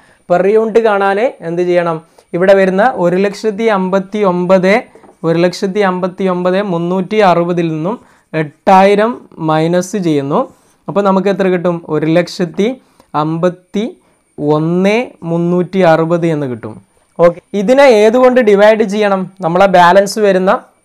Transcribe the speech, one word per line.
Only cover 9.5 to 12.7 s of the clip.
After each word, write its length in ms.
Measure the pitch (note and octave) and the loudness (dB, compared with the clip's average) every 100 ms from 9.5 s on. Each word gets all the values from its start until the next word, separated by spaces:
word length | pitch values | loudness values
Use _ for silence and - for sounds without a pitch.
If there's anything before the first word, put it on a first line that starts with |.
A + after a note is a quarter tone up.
മൈനസ് 480 | D#3 D#3+ F3 F3+ G#3+ E3+ | 0 0 -2 -2 -4 -2
ചെയ്യുന്നു. 340 | D3 C#3 F3 - - _ _ - | -2 -2 -4 -4 -10 _ _ -6
അപ്പോൾ 140 | E3 G3+ | -2 0
നമുക്ക് 200 | F#3+ F#3+ | 0 0
എത്ര 120 | F#3+ F#3 | -2 -2
കിട്ടും? 220 | F3+ F3 E3+ E3 | 0 -2 -6 -4
ഒരു 120 | D3+ D#3 E3 | -4 0 0
ലക്ഷത്തി 500 | E3+ - F3 D#3+ G#3 | -2 -6 -8 -4 -4